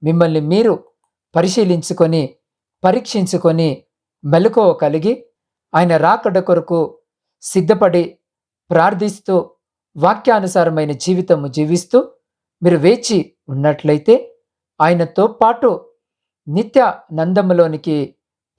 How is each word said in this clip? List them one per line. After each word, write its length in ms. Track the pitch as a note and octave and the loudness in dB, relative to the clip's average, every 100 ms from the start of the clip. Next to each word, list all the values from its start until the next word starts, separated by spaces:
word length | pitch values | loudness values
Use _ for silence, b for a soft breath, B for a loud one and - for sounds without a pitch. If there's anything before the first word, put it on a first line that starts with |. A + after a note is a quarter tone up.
మిమ్మల్ని 360 | D3+ E3+ E3+ D#3 | -2 0 0 0
మీరు 440 | D3 F#3+ A3+ F3+ - _ _ _ _ E3 | -2 0 0 -2 -6 _ _ _ _ -2
పరిశీలించుకొని, 1000 | F3+ F#3 G3+ E3+ - F3+ E3 D#3+ C3+ - _ _ _ _ | -2 0 0 0 -4 0 0 0 -4 -10 _ _ _ _
పరీక్షించుకొని, 1000 | F#3 A3+ B3 G#3+ F#3 F3 F3 D#3+ D#3+ C3 _ _ _ _ C#3+ | 0 0 -2 -4 -2 -2 0 0 -2 -4 _ _ _ _ -2
మెలకువ 480 | E3 G#3 A3 G3 | 2 2 2 2
కలిగి, 520 | E3 D3+ D#3 F3+ B3+ - _ _ _ _ D#3+ | 2 0 -2 -2 -4 -8 _ _ _ _ 0
ఆయన 220 | F3 D#3+ | 2 2
రాకడ 420 | D#3+ A3+ G#3+ F#3+ | 2 0 0 -2
కొరకు 600 | - E3+ E3 E3+ D3+ - _ _ _ _ | 0 0 0 -2 -4 -8 _ _ _ _
సిద్ధపడి, 760 | - F#3+ E3 G#3+ G3+ F3 E3+ - _ _ _ _ - | -6 -2 0 2 2 2 -2 -8 _ _ _ _ -4
ప్రార్థిస్తూ, 840 | E3 F3 G3 G#3 G#3 - F#3 D#3+ _ _ _ _ D#3 | 0 2 0 -4 -6 -2 -2 -2 _ _ _ _ -2
వాక్యానుసారమైన 920 | E3+ G#3+ - A3 F#3+ F#3+ E3 D#3 D3+ | 0 0 0 0 0 0 0 0 -4
జీవితము 560 | C3+ - F#3 F#3 D#3+ C#3+ | -4 -2 -2 0 -2 -2
జీవిస్తూ 640 | C3+ D3+ F3 - B3 - _ _ _ _ _ | -4 -2 -2 0 0 0 _ _ _ _ _
మీరు 140 | F3 E3+ | 0 2
వేచి 560 | D#3+ A#3+ - G3+ - _ - | 2 0 0 -2 -2 _ -10
ఉన్నట్లయితే, 840 | C3+ D3 D3 D#3 D3+ D3+ B3 - _ _ _ _ - | -4 -2 0 0 0 2 2 0 _ _ _ _ -2
ఆయనతో 460 | D#3+ F3 E3 - G#3 | 0 0 -2 0 -2
పాటు 600 | A3 A3+ A#3+ B3+ - - _ _ _ _ _ - | 2 0 2 -2 -2 -8 _ _ _ _ _ -8
నిత్య 460 | D#3+ A3 C4 A3+ - - | -6 0 2 2 0 -8
నందములోనికి 1000 | D#3+ E3 F#3 F#3+ F3 E3 D#3 E3 D3+ C#3 _ _ _ _ | -6 -2 0 2 2 0 -2 -4 -4 -6 _ _ _ _